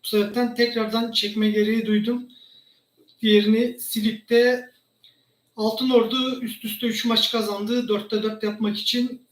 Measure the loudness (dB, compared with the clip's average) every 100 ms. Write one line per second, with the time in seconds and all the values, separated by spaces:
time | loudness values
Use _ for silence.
0 | -2 0 0 0 -2 0 0 0 -2 -2
1 | -2 -2 -4 0 2 2 2 0 2 0
2 | 0 -4 -6 -20 -20 -20 _ _ _ _
3 | _ _ 4 6 6 2 2 -2 -6 -2
4 | -2 -4 _ 4 4 2 -6 _ _ _
5 | _ _ _ _ _ -2 -2 0 4 4
6 | 4 -2 -2 -4 -8 -8 -10 -4 -4 -2
7 | 0 0 0 0 -2 -4 -2 -2 0 -2
8 | -2 -2 -2 -4 -6 -2 -4 -2 -4 -2
9 | -2 -6 _